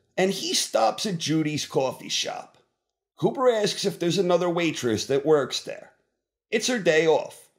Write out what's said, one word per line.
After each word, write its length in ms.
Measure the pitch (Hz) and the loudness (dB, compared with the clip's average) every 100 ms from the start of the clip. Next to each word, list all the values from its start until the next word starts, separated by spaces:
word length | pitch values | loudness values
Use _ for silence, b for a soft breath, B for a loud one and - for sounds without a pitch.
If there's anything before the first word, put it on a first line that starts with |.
| _ - | _ -2
and 160 | 190 | 0
he 220 | 196 330 | -2 -4
stops 520 | - - - - 269 220 | -4 -2 2 0 0 -4
at 120 | 170 | -4
Judy's 480 | 143 156 151 151 - | -2 0 0 -4 -4
coffee 440 | 151 131 - - | -2 -2 -4 -6
shop. 480 | - - - - _ _ _ _ _ _ - | -6 -4 -8 -14 _ _ _ _ _ _ -4
Cooper 300 | 185 247 254 | -2 2 2
asks 340 | 220 208 - | 2 0 -2
if 160 | 196 170 | -4 -2
there's 200 | 170 165 | 0 0
another 300 | 180 175 175 | 2 2 2
waitress 580 | 170 165 151 123 107 - | 0 -2 -2 0 -2 0
that 180 | 139 143 | 0 4
works 360 | 151 127 - | 2 2 -6
there. 320 | - - - _ _ _ _ _ _ | -8 -12 -16 _ _ _ _ _ _
It's 160 | 226 226 | -2 -2
her 120 | 247 | 0
day 280 | 175 156 160 | 4 4 4
off. 420 | 151 - - - | 2 0 -12 -20